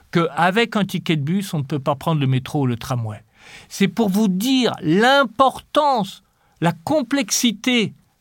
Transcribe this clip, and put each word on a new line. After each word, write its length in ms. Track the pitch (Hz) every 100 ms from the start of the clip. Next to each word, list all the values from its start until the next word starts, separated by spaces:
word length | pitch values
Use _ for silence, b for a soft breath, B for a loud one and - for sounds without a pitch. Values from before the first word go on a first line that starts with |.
| _
qu'avec 640 | 175 165 147 175 196 233 220
un 100 | 196
ticket 320 | 175 - 156
de 40 |
bus, 320 | 139 190 196
on 60 | 160
ne 40 |
peut 160 | 135 151
pas 160 | 143 139
prendre 260 | - 156
le 60 | 135
métro 340 | 131 - 151
ou 40 | 131
le 120 | 117
tramway. 440 | - 123 110 104 - B B B B
C'est 200 | - 196
pour 220 | 214 214
vous 180 | 190 220
dire 460 | 185 247 262 220 -
l'importance, 1400 | - 180 240 277 269 - 269 - - 294 294 247 196 - _ _ _ _
la 100 | 165
complexité 1200 | 165 - 311 233 277 - - 240 - 254 247 175 - _ _